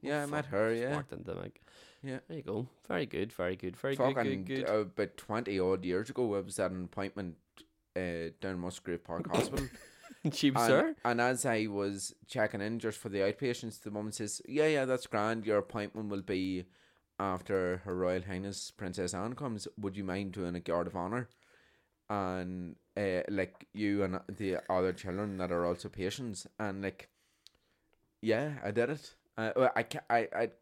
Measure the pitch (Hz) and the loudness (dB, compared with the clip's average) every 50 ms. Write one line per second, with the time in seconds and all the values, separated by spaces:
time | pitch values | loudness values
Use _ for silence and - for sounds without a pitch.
0 | - 135 147 151 147 143 147 151 147 135 147 98 110 110 117 117 120 127 143 151 | -2 -2 -2 0 0 0 -2 -2 -2 0 0 2 2 2 2 2 0 0 -2 -2
1 | 143 - - - - - 92 90 90 - - - _ - - - - - - _ | -4 -6 -10 -10 -8 -6 -6 -6 -6 -8 -10 -16 _ -20 -20 -20 -20 -20 -20 _
2 | - 139 131 131 - _ 165 160 - - 98 107 123 127 - _ _ - 180 180 | -8 -8 -8 -8 -8 _ -10 -10 -6 -4 -2 -2 -4 -4 -8 _ _ -4 0 0
3 | 156 - - 78 95 113 - - 92 87 92 92 - 92 90 - - 139 139 135 | 0 0 0 -2 -2 -4 -2 -2 -2 -2 -2 -2 -4 -8 -8 -4 -2 -2 0 4
4 | 131 131 139 135 117 113 98 98 95 90 135 131 131 - 104 107 107 92 - - | 4 4 4 4 2 2 0 -2 -2 -2 -2 -2 0 2 2 2 2 0 0 -2
5 | 104 92 - - - - 92 113 123 101 101 95 92 92 95 95 90 90 90 92 | -2 -2 -2 -12 -8 -2 -2 -2 0 0 2 2 4 4 4 2 2 2 0 0
6 | 110 113 127 - 123 113 101 98 95 95 95 - 101 90 92 92 90 87 - - | 0 -2 0 0 2 2 2 0 0 -2 -2 0 0 0 0 -2 -6 -6 -4 -4
7 | 98 98 - - 98 90 82 - _ _ _ - - _ _ _ _ _ _ 90 | -4 -4 -4 -4 -6 -6 -6 -10 _ _ _ -20 -20 _ _ _ _ _ _ -2
8 | 92 90 85 85 82 82 80 _ - 95 95 90 87 90 90 - _ - 85 85 | -2 -2 -2 -2 -4 -6 -6 _ -6 -4 -4 -2 -4 -6 -6 -8 _ -4 -4 -4
9 | - - 85 85 87 - 85 82 76 - - - 139 127 - - - - - - | -4 -4 -6 -4 -4 0 2 2 2 2 0 -2 -4 -4 -6 -14 -20 -20 -20 -20
10 | - - - - _ 156 143 - - 143 131 131 117 113 120 143 294 320 311 - | -20 -20 -20 -4 _ -2 -2 4 4 4 6 6 6 8 8 8 6 4 0 0
11 | - 120 120 117 120 123 127 123 - 139 117 110 107 110 101 101 101 98 101 98 | 0 0 2 4 4 4 4 2 2 2 2 2 2 0 0 0 0 0 -2 -4
12 | - - - _ - - - 127 110 107 - 110 98 107 113 117 113 113 104 - | -6 -8 -10 _ -18 -8 0 2 2 2 2 0 -2 -2 -2 -2 -2 -4 -4 -4
13 | - 117 98 98 98 98 107 - - 127 120 - - 117 107 - - 107 104 107 | -8 -4 0 2 2 2 2 2 0 -2 -2 -2 -4 -10 -10 -8 -10 -6 -4 -4
14 | 104 107 104 - 110 104 - - - - 131 143 151 156 156 143 131 127 131 127 | -4 -4 -4 -4 -4 -4 -4 -8 -8 -4 2 4 4 6 6 4 4 2 2 0
15 | - - - 110 104 107 113 113 107 107 107 104 101 - - 113 104 101 - 107 | 0 -2 0 2 2 2 2 0 2 2 4 2 2 2 -4 -4 -4 -4 -4 -6
16 | 110 104 101 98 95 92 104 92 92 95 92 90 90 - _ _ _ _ _ _ | -4 -4 -4 -4 -2 0 0 0 2 0 0 -2 -4 -8 _ _ _ _ _ _
17 | _ _ _ _ 98 98 92 90 90 - 104 95 92 90 90 92 - 101 92 90 | _ _ _ _ -2 0 0 -2 -2 0 2 2 2 2 0 -2 -2 -4 -2 2
18 | 92 90 90 92 90 95 95 92 95 101 101 - - - - _ 107 92 90 101 | 2 2 2 0 0 -2 -4 -4 -4 -4 -6 -6 -10 -10 -10 _ -8 -6 -2 -2
19 | 92 90 92 90 95 110 127 - 147 131 113 104 - - - - 104 98 95 98 | -2 -2 0 -2 -4 -4 -4 -4 -6 -4 -4 -6 -8 -8 -10 -4 -6 -4 -4 -4
20 | 101 92 90 95 101 98 87 101 92 87 87 87 87 - 85 87 87 90 85 92 | -4 -2 -2 -2 -2 -4 -4 -4 -4 -2 -2 -4 -2 0 2 2 2 0 -2 -2
21 | 87 92 107 123 123 - _ _ _ _ _ _ _ _ _ _ _ _ _ _ | -2 -2 -2 -4 -4 -6 _ _ _ _ _ _ _ _ _ _ _ _ _ _
22 | _ _ 107 101 95 92 92 92 90 90 92 92 90 85 78 _ _ _ _ 98 | _ _ -2 -2 -2 0 -2 -2 -4 -4 -6 -6 -6 -8 -10 _ _ _ _ 0
23 | 104 98 92 92 - - 101 98 92 90 - - - _ _ 104 107 101 101 101 | 2 2 2 2 0 0 0 0 0 0 -2 -16 -20 _ _ 0 2 2 4 4
24 | 98 92 90 92 - - 101 - 107 98 92 - - - 92 92 92 95 90 - | 2 2 0 -2 -4 -6 -8 -4 -2 0 0 0 0 2 2 4 4 2 2 -2
25 | - 98 90 95 104 104 98 92 90 90 90 87 87 87 87 87 - 87 - - | -4 -4 -2 -2 -2 -2 -2 -2 -2 0 2 2 2 2 0 0 -4 -10 -6 -2
26 | 95 95 101 - 131 120 101 87 - - _ _ 110 104 98 98 98 98 92 - | -2 -2 -2 -4 -6 -6 -6 -8 -10 -14 _ _ -4 -4 -2 -2 -4 -4 -4 -6
27 | - - _ _ _ _ _ _ _ - _ _ _ _ _ _ _ _ _ _ | -16 -20 _ _ _ _ _ _ _ -20 _ _ _ _ _ _ _ _ _ _
28 | _ _ _ _ - 110 110 113 139 151 147 127 - 101 107 117 117 - 147 151 | _ _ _ _ 2 2 2 4 2 0 -4 -4 -4 -2 2 2 2 2 0 -4
29 | - - - _ _ _ _ - 110 110 - - 131 127 - - 120 - - 151 | -8 -14 -20 _ _ _ _ -2 -2 0 4 4 4 4 4 2 -2 0 -4 -10
30 | - _ 117 120 113 - - 95 117 113 - _ | -2 _ 4 4 4 2 0 0 0 0 -2 _